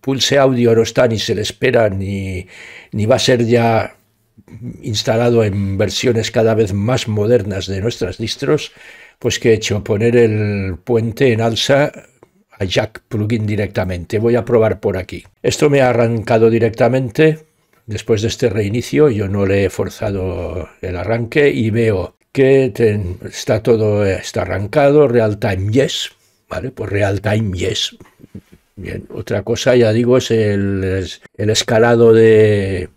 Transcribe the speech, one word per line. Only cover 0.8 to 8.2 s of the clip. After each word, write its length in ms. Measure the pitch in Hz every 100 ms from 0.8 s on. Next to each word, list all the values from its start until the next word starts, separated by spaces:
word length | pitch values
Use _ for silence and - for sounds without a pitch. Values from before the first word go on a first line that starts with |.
está 260 | 113 - 123
ni 120 | 110
se 160 | - 101
le 80 |
espera, 440 | 101 - 127 123 110
ni, 580 | 95 95 98 95 92 - - - - -
ni 120 | 110 107
va 120 | 127
a 20 |
ser 260 | - 123 117
ya 500 | 117 113 113 95 _ _ _ _ _ _ 110 120 -
instalado 640 | 131 104 - 110 120 117
en 340 | 107 98 98 98
versiones 540 | 104 - 127 113 110
cada 240 | 120 113 110
vez 180 | 107
más 340 | 101 104 127 -
modernas 600 | 104 104 123 104 95 95
de 140 | 95
nuestras 360 | 92 - 87
distros, 540 | 92